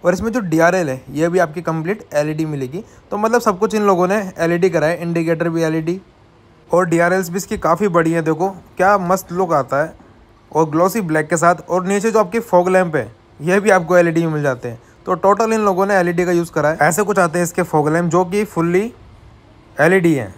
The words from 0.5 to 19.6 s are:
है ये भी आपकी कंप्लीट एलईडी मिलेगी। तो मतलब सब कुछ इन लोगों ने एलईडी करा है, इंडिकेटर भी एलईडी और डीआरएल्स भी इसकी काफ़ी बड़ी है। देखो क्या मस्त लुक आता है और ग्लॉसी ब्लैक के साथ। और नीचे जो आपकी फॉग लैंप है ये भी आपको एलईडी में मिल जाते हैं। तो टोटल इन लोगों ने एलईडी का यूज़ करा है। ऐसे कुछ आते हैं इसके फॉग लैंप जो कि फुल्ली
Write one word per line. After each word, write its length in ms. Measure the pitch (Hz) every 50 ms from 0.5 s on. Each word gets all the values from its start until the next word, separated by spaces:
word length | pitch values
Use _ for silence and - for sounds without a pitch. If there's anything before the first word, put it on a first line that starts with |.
| 156 160 165 170 175 185 175 147
है 120 | 131 127 - 131
ये 180 | 139 143 160 175
भी 100 | 170 185
आपकी 220 | 175 151 151 180
कंप्लीट 420 | 165 170 160 160 156 170 208 - - _ -
एलईडी 320 | 147 147 151 156 151 160
मिलेगी। 380 | 156 151 139 131 123 139 185 233 - - - _ _
तो 60 | -
मतलब 240 | 208 214 220 233 247
सब 180 | 233 226 196 180
कुछ 160 | 208 214 208
इन 60 | 214
लोगों 260 | 208 202 190 170 180
ने 80 | 180 196 220 196 185 -
एलईडी 320 | - 165 170 175 175 180 185
करा 180 | 165 165 147
है, 140 | 156 175 160
इंडिकेटर 480 | 170 170 170 170 165 165 165 160 165 165
भी 120 | 160 165 165
एलईडी 360 | 160 156 160 160 165 180 190 - - _ _ _ _ _ _ _ _ _ _ _ _
और 160 | - 175 185
डीआरएल्स 440 | 175 165 170 170 175 185 190 190 170
भी 80 | 170
इसकी 200 | 196 - - 214
काफ़ी 300 | 185 - 156 165 165 208 202
बड़ी 220 | 165 170 165 160
है। 100 | 165 170
देखो 280 | 160 156 160 147 175 196 190 180 - - -
क्या 200 | - 180 196 208 202
मस्त 320 | 185 175 185 190 - -
लुक 220 | 170 180 190 170 165
आता 280 | 143 127 - 131 139
है 120 | 151 160 - - - - - - - _ _ _ _ _
और 180 | - 151 160 156
ग्लॉसी 320 | 147 160 175 190 180 233 196
ब्लैक 240 | 160 156 156 151 156
के 80 | 175
साथ। 240 | 165 170 175 180 175
और 240 | - - 170 185 185
नीचे 260 | 190 202 202 190 226
जो 80 | 220 220
आपकी 200 | 208 175 202 233
फॉग 280 | 226 - - 180 175 185
लैंप 260 | 185 185 185 170 151
है 100 | 143 113 110 - _ _ _ - -
ये 180 | 143 165 185 202
भी 100 | 190 214
आपको 280 | 196 185 170 156 180
एलईडी 240 | 180 170 165 165 165
में 120 | 170 165 156
मिल 80 | 151 147
जाते 240 | 143 127 120 120
हैं। 140 | 120 113 117 - - - _ -
तो 80 | - 185
टोटल 380 | 165 - 196 202 196 226 220 220
इन 80 | 220
लोगों 240 | 214 202 190 175 196
ने 100 | 196 208
एलईडी 300 | 190 175 175 175 170 180
का 60 | 175
यूज़ 200 | 180 170 170 165
करा 180 | - 160 147 147
है। 80 | 160 156
ऐसे 240 | 147 156 160 208 208
कुछ 160 | 185 196 190
आते 200 | 180 170 151 175
हैं 40 | 175
इसके 200 | 165 - - 175
फॉग 260 | - - 156 143 147
लैंप 200 | 156 170 175 170
जो 120 | 151 175 185
कि 180 | 175 185 202 214
फुल्ली 460 | 202 - 170 165 170 175 185 208 247 - - - - - - - - - - _ - - -